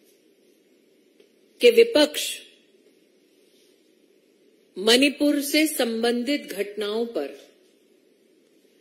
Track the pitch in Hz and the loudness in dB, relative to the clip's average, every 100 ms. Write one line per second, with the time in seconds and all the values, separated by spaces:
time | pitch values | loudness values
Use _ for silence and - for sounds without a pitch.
0 | _ _ _ _ _ _ _ _ _ _ | _ _ _ _ _ _ _ _ _ _
1 | _ _ _ _ _ - 240 220 233 294 | _ _ _ _ _ 2 4 6 4 4
2 | 294 - - - - _ _ _ _ _ | 0 -2 -10 -10 -16 _ _ _ _ _
3 | _ _ _ _ _ _ _ _ _ _ | _ _ _ _ _ _ _ _ _ _
4 | _ _ _ _ _ _ _ - 214 233 | _ _ _ _ _ _ _ -4 2 4
5 | 285 - 294 294 285 302 311 311 240 226 | 4 2 0 0 0 0 0 0 -4 -2
6 | 233 240 240 285 - 190 202 - 208 220 | -2 -2 -2 -4 -6 -10 -8 -8 -6 -6
7 | 233 165 143 - - _ _ _ _ _ | -6 -6 -8 -12 -20 _ _ _ _ _
8 | _ _ _ _ _ _ _ _ | _ _ _ _ _ _ _ _